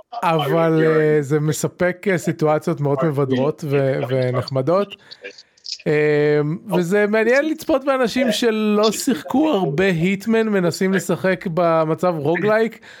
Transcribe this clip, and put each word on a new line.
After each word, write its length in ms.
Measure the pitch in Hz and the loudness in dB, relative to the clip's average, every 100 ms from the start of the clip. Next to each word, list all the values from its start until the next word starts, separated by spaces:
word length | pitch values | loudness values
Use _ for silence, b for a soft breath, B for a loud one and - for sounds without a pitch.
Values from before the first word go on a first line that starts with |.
| - | -14
אבל, 720 | - 180 165 143 165 165 160 | -4 0 0 2 2 2 2
אה, 340 | 160 156 156 151 | 2 2 2 2
זה 180 | 135 151 | 0 0
מספק, 680 | 151 147 160 - 180 175 202 | 0 -2 -4 -2 -2 -2 -2
אה, 60 | 175 | -2
סיטואציות 640 | - - 151 151 175 147 | -2 -2 0 0 0 -2
מאוד 160 | 147 143 165 | -2 0 0
מבדרות 580 | 139 135 127 139 151 151 | 0 0 0 0 -2 -2
ו-, 320 | 139 135 143 127 | 0 0 -2 -2
ונחמדות. 840 | 131 127 127 - 131 131 185 202 - B B B B B B B - 170 | -2 -2 -2 -4 -4 0 0 -2 -8 B B B B B B B -8 -2
אה, 540 | 151 151 147 147 147 147 175 214 180 | 0 2 2 2 2 0 -4 -4 -2
וזה 300 | 170 202 208 | 0 0 2
מעניין 420 | 220 220 262 302 | 2 2 2 0
לצפות 360 | 311 - 269 277 | -4 -2 -2 0
באנשים 460 | 262 240 254 247 | 0 0 0 0
שלא 600 | - 233 220 214 208 214 | 0 0 0 2 2 2
שיחקו 580 | 202 - 233 - 262 311 | 0 -2 -2 0 0 2
הרבה 360 | 208 175 151 190 | 2 0 0 0
היטמן 640 | 165 175 196 220 226 220 | 2 0 -2 0 0 2
מנסים 460 | 202 175 - 190 | 0 0 0 0
לשחק 520 | 190 - 160 190 180 196 | 0 -2 -2 -2 -2 -2
במצב 640 | 165 170 160 156 160 180 165 | 0 2 2 0 0 -2 0
רוגלייק, 640 | 143 170 208 220 226 - B B | 0 0 2 2 0 -4 B B